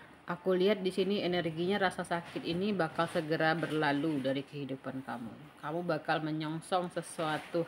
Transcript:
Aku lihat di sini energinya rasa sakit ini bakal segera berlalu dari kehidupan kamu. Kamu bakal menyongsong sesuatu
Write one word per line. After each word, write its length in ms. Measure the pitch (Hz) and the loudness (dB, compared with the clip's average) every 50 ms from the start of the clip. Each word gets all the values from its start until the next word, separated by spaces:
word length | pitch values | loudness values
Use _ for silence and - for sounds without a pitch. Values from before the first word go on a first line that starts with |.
| - - - - - | -20 -20 -20 -18 -8
Aku 320 | - 175 - - 190 185 180 | -8 -8 -2 2 2 4 6
lihat 240 | 180 202 214 196 | 6 6 4 4
di 80 | 185 185 | 2 0
sini 320 | 190 208 185 185 208 196 | 0 2 2 2 2 2
energinya 560 | - 175 175 175 165 170 160 165 175 180 202 202 | 2 2 2 2 0 0 0 0 0 2 2 4
rasa 240 | 190 180 - - | 2 2 2 0
sakit 480 | 180 - 175 170 165 - - 165 - - | -2 -2 -2 -2 -2 -6 -8 -6 -4 -2
ini 240 | 170 175 196 214 208 | 0 0 0 0 2
bakal 320 | 180 160 156 - - 170 | 2 2 0 2 0 0
segera 480 | 165 - 180 160 151 160 151 160 160 160 | 2 2 -2 0 0 2 2 4 4 4
berlalu 720 | 165 151 135 147 156 156 147 143 143 147 165 151 135 127 | 2 0 0 0 2 2 2 2 2 2 2 0 2 2
dari 160 | 135 135 139 | 0 0 0
kehidupan 640 | 135 - 147 143 143 127 135 135 - 135 131 131 131 | -2 -6 -8 -8 -6 -6 -6 -6 -6 -8 -8 -8 -6
kamu. 560 | - 120 120 117 113 117 123 147 151 - - | -6 -8 -8 -8 -10 -12 -14 -16 -20 -18 -10
Kamu 240 | - 147 156 170 180 | -8 -4 -4 -2 0
bakal 400 | 175 160 151 - - 156 165 156 | 0 -2 -2 0 0 0 0 0
menyongsong 640 | 151 156 156 156 151 160 160 - - 190 180 180 175 | -2 -2 -2 -2 -4 -4 -6 -4 0 0 0 0 0
sesuatu 720 | - 175 170 - - - 165 156 151 147 - - - 170 165 | -4 -6 -8 -6 -6 -4 -2 0 0 -2 -4 -2 -2 -2 -2